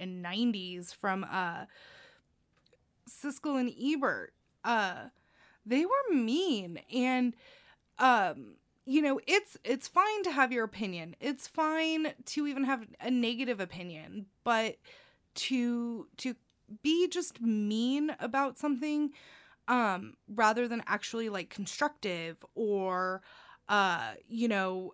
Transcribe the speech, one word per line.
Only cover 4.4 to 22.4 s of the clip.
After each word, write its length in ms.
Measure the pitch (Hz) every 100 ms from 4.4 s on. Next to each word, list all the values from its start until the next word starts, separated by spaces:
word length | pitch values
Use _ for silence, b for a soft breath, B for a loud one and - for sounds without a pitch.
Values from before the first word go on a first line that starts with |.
| _ _
uh, 440 | 220 233 196 147 110 b b b b b 208
they 180 | 262
were 300 | 359 554 523
mean. 640 | 285 226 294 381 220 175 170 -
And, 400 | 247 254 254 247 - B B B B _ -
um, 560 | 254 233 185 143 107 80 _ _ -
you 160 | 294
know, 180 | 294 277 -
it's, 300 | 392 415 -
it's 240 | - 262 -
fine 340 | 349 415 427
to 80 | 370
have 220 | 285 254
your 120 | 240
opinion. 500 | 220 196 208 175 165 -
It's 260 | 262 277 -
fine 680 | - 311 320 320 320 311 - -
to 200 | 294 294
even 180 | 277
have 220 | 269 254 208 -
a 100 | 247
negative 500 | 254 233 240 254 208
opinion, 680 | 175 185 180 156 160 202 196 _
but 320 | 240 226 220 - B B B B _
to, 720 | - - 254 240 240 233 226 - -
to 180 | 254 233 _ _ _ 214
be 260 | 302 330 359
just 320 | 359 - -
mean 720 | 226 214 208 220 240 277 302 -
about 380 | 233 269 277 -
something, 520 | 294 254 302 302 294 B B B B B -
um, 460 | 247 220 185 107 - -
rather 400 | 202 220 226 240
than 140 | 233 -
actually, 420 | 208 - 226 226
like, 220 | 196 165
constructive 920 | - 196 - 196 196 202 175 165 165